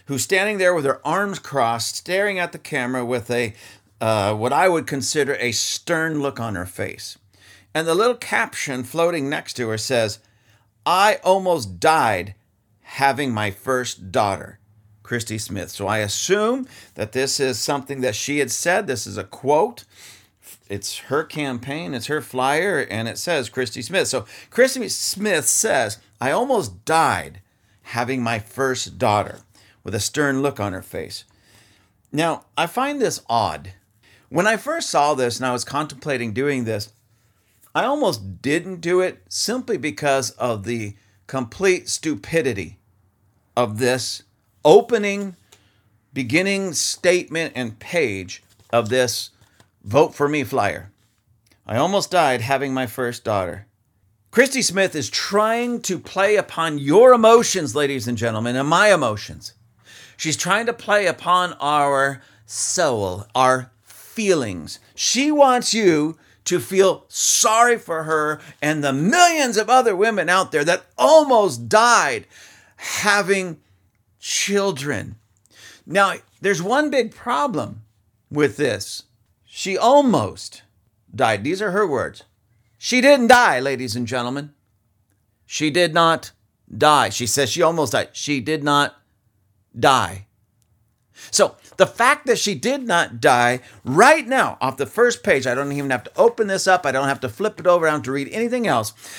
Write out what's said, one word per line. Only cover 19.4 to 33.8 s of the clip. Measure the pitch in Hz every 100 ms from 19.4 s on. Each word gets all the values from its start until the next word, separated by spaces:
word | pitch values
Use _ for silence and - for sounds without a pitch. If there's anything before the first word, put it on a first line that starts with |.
| 127 151 220 240 - - - - _ _ - - -
It's | 98 - -
her | - 139
campaign, | 156 156 143 120 120 147 175
it's | 131 110
her | 151
flyer, | - 127 131 147 196 160 -
and | 104 113
it | -
says | - 165 117
Christy | - 123 -
Smith. | 117 180 147
So | 127 104 - -
Christy | - 262 262 233
Smith | - - - 214 170 -
says, | - 220 156 110 104 _ -
"I | 127
almost | 170 262 247 123 90
died | - 160 147 95 73 95 _ _ _ _ -
having | 120 120 131
my | 117 117
first | 104 - 135 127 - 87
daughter," | 117 104 95 - _ _ _ _
with | -
a | 104
stern | - - 143 135
look | 143 131
on | 101
her | 92
face. | 92 - 78 - - _ _ _ _ _ _ _ _
Now, | 143 165 147 _ -
I | 170
find | - 269 294
this | 202 - -
odd. | 117 98 76 82 -